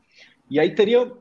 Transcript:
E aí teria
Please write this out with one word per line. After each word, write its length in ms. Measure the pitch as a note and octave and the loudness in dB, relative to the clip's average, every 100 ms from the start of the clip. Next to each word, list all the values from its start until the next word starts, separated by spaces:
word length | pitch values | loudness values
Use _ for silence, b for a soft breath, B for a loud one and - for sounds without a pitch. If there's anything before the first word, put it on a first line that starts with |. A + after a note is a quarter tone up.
| b b b b _ | b b b b _
E 100 | C#3 | -2
aí 140 | F3 | -2
teria 380 | D#3 G#3 A#3+ A#3+ - | 0 2 2 0 -8